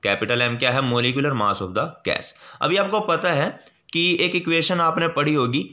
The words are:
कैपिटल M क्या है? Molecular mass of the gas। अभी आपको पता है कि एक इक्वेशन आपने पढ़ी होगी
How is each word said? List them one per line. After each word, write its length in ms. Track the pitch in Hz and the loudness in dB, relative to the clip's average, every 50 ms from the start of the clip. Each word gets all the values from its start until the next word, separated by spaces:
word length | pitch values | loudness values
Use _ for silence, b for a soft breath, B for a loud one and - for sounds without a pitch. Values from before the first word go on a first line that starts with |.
| - | 2
कैपिटल 520 | 101 101 98 107 104 123 120 123 120 120 | 0 0 0 0 -2 0 0 2 0 0
M 40 | 117 | 0
क्या 120 | 123 127 | 0 0
है? 100 | 123 135 | 2 2
Molecular 520 | 135 127 120 120 120 123 127 139 139 147 139 | 0 2 0 2 2 0 0 0 -2 -2 0
mass 300 | 120 104 104 98 - 101 | 0 0 0 0 0 -4
of 60 | 92 | -4
the 180 | 92 107 135 165 147 - _ 95 | -2 -2 -2 -4 -6 -8 _ -2
gas। 160 | - - - - - B B B B B | -2 -2 -4 -8 -18 B B B B B
अभी 160 | - 151 170 | -2 0 2
आपको 240 | 196 202 190 202 214 | 0 0 0 0 -2
पता 320 | 196 - 165 160 - 180 170 | 0 0 0 0 0 0 0
है 300 | 139 147 190 - - B B B B B _ - | 0 0 -2 -4 -10 B B B B B _ -2
कि 240 | 170 170 180 175 - | 0 2 2 2 2
एक 160 | 160 180 180 | 0 0 0
इक्वेशन 440 | 175 175 165 165 165 156 - 185 175 | -2 0 0 0 2 2 0 0 2
आपने 280 | 170 165 170 170 165 165 | 2 0 2 0 0 0
पढ़ी 260 | 165 143 143 147 151 | 0 0 0 2 2
होगी 280 | 147 127 120 123 143 - - | 2 2 2 0 -2 -4 -4